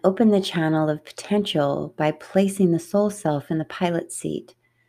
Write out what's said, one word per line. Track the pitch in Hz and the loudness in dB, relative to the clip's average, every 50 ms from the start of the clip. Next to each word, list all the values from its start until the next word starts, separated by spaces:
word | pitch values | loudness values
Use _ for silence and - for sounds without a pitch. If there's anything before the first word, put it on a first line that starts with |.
| - | 0
open | 190 190 190 240 220 | 2 2 4 4 4
the | 208 196 | 4 4
channel | 190 - - 175 160 156 160 156 156 151 | 2 0 -2 0 0 2 2 2 2 0
of | 151 151 - | -2 -4 -6
potential | - - - - - 202 208 202 - - 156 143 143 143 - 147 147 - - | -14 -18 -14 -6 -2 -2 0 0 0 0 0 0 0 0 -2 -4 -6 -4 -2
by | 156 151 151 | -2 -2 -2
placing | - - - - 190 202 196 196 - 190 175 170 | -4 -6 -2 0 2 2 2 2 2 2 4 2
the | 165 | 2
soul | 165 - - 202 208 208 | -2 -2 0 0 0 0
self | 202 - - 160 151 143 - - | -2 -4 -2 -2 -2 -2 -2 -4
in | 165 156 | -4 -4
the | 156 | -4
pilot | - - - 185 175 170 165 - - | -6 -6 -4 -2 -2 -2 -2 -4 -6
seat | - - - 156 - - - - - _ _ _ _ _ _ | -10 -10 -8 -6 -6 -8 -10 -12 -20 _ _ _ _ _ _